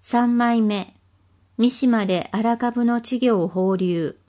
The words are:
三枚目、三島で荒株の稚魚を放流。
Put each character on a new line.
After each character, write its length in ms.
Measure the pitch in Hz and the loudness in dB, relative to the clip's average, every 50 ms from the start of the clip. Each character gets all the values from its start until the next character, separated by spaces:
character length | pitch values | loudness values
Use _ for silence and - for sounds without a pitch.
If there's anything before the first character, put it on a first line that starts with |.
三 360 | - - - 240 240 240 240 | -10 -2 0 2 2 2 2
枚 260 | 240 240 240 233 233 220 | 2 2 2 2 2 2
目、 320 | 214 208 202 185 - _ _ _ _ _ _ _ _ _ _ _ _ _ - | 0 0 -2 -6 -10 _ _ _ _ _ _ _ _ _ _ _ _ _ 0
三 120 | 226 247 | 0 0
島 360 | 254 - - 254 233 226 202 | 0 0 0 2 2 2 0
で 220 | 190 185 180 - - - | 0 0 -2 -2 -4 -4
荒 240 | 202 220 233 233 | -2 0 0 0
株 280 | 233 247 240 240 240 240 | 0 -2 -4 -2 0 0
の 100 | 233 240 | 0 0
稚 240 | 240 233 - 254 240 | -2 -4 -4 -4 0
魚 220 | 254 247 226 190 | 2 2 2 2
を 80 | 165 - | 0 -2
放 280 | - 185 185 190 190 | -2 -2 0 0 0
流。 400 | 185 185 180 175 170 160 139 - _ _ | 0 0 0 0 -2 -2 -4 -6 _ _